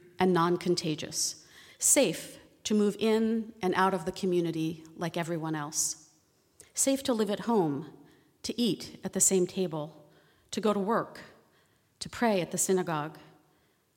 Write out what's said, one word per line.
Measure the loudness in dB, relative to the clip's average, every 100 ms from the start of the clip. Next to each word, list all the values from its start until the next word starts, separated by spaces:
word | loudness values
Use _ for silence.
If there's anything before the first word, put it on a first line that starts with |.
| -20 0
and | 4
non-contagious, | 4 4 0 0 -2 -2 -6 -6 -4 -4 -6 -16 -20 -20 -2
safe | 2 4 4 0 -8 -16 -20 _
to | -2
move | 2 2 2
in | 2 2 2 0 -4 -4
and | -2
out | 4 2
of | 2
the | -4
community | -4 0 2 0 -2 -4 -6 -14 -8
like | -6 -4
everyone | -4 -4 -4 -4
else, | -4 -4 -4 -4 -14 _ _ _ _ _ -14
safe | -2 0 0
to | 0
live | 0 0
at | -2
home, | 2 2 2 -2 -8 -16 -20 _ _ _
to | -10 -2
eat | 0 0 -6 -10
at | -8
the | 0
same | 4 4 2
table, | 0 -4 -4 -8 -12 -20 _ _ _ _
to | -2
go | 0
to | 0
work, | 2 0 -2 -8 -20 -20 _ _ _ _ _ _
to | -12
pray | -2 2 2
at | 0
the | -2
synagogue, | 2 2 2 -2 -4 -10 -20 -20 _ _ _ _ _